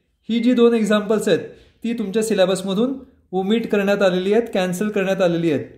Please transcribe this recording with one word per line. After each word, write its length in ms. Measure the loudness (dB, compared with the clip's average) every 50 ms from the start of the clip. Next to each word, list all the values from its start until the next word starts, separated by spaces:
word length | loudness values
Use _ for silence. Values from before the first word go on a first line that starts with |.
| _ _ _ _ _ -4
ही 100 | -2 0
जी 140 | 2 2 4
दोन 200 | 4 4 4 4
एक्झाम्पल्स 540 | 2 0 2 0 0 0 0 0 0 2 0
आहेत, 100 | 0 0 -2 -8 -16 -20 -20 _ _ _ -8
ती 80 | -6 -6 -4
तुमच्या 240 | -6 -4 -2 -2
सिलेबसमधून 760 | -2 0 2 2 2 2 0 -2 -4 -4 -2 0 0 -2 -2 -6 -12 -20 _ _ _ -8
ओमिट 380 | -6 -4 0 0 0 0 0 0
करण्यात 320 | 0 0 2 0 2 2
आलेली 300 | 2 2 2 0 0 0
आहेत, 160 | 0 0 0 0 -2
कॅन्सल 340 | -2 -2 -2 -2 -4 -4 -2
करण्यात 340 | -2 -2 0 0 0 0
आलेली 280 | 2 0 0 0 0 0
आहेत. 120 | 0 -2 -4 -8 -16